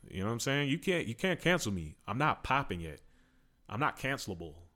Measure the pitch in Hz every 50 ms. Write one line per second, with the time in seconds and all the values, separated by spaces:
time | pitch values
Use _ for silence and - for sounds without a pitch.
0 | - - - 180 190 214 117 113 - 139 135 143 143 139 135 170 - 190 180 165
1 | - 104 117 - - 190 170 - - 156 180 175 - 110 98 90 80 76 - _
2 | _ - 104 123 147 151 110 - - - 131 139 139 - - 87 165 80 71 -
3 | - - - - - _ _ - _ _ _ _ _ - 101 107 151 135 - -
4 | - 135 139 127 - - 95 82 85 80 76 - - - _